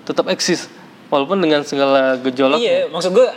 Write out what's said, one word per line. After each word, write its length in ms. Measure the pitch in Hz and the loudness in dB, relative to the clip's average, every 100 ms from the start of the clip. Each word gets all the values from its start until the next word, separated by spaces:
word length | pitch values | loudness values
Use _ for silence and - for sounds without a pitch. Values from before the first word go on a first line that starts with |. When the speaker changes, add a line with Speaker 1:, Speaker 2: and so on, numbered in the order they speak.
Speaker 1:
tetap 240 | - 151 - | -6 -2 -2
eksis. 420 | - - 160 - - - - - | -2 -2 -4 -6 -18 -20 -20 -4
Walaupun 280 | 143 139 196 | -2 0 0
dengan 220 | 160 147 | 2 0
segala 560 | 143 139 139 135 131 127 | 0 -2 2 2 2 0
gejolak. 400 | 131 127 135 156 | -2 0 2 2
Speaker 2:
Iya, 320 | 226 180 165 | 0 0 -2
maksud 240 | 165 180 | -4 0
gua, 240 | 196 240 | 2 2